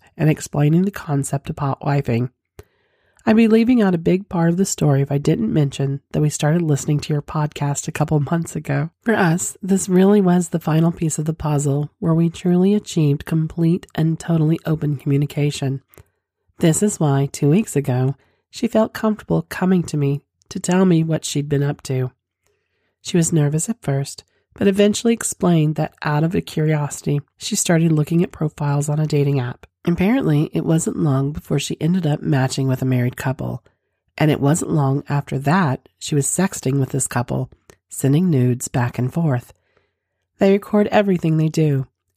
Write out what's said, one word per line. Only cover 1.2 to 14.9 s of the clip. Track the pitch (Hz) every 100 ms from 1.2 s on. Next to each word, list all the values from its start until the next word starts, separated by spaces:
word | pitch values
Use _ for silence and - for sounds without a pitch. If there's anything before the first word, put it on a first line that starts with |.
| 135 143 -
of | 160
hot | 143 -
wifing. | - 143 - 117 127 _ _ - - _ _ _ _ _ -
I'd | 220
be | 226
leaving | 220 233 254
out | 196
a | 175
big | 170 185 202
part | 180 165
of | 175
the |
story | 196 - 147 139
if | 139
I | 139
didn't | 147 160 220
mention | 160 139 - 139 139 _
that | -
we | 151
started | - 147 170
listening | 160 139 - 147
to | -
your | 147
podcast | - 156 151 - 143 139 -
a |
couple | - 151 156
months | 139 170 160 160
ago. | 147 139 160 _
For | -
us, | 214 175 175 - -
this | 185 190 185
really | 180 190 208
was | 180 180 175
the | 165
final | - 156 165
piece | 170 165 -
of | 156
the |
puzzle | 160 151 147 143 139 147 -
where | 175
we | 160 170
truly | - 180 175 190
achieved | 208 - 175 151 143 -
complete | 160 160 - 165 170 -
and | - 160 160
totally | - 165 156 165 -
open | 156 147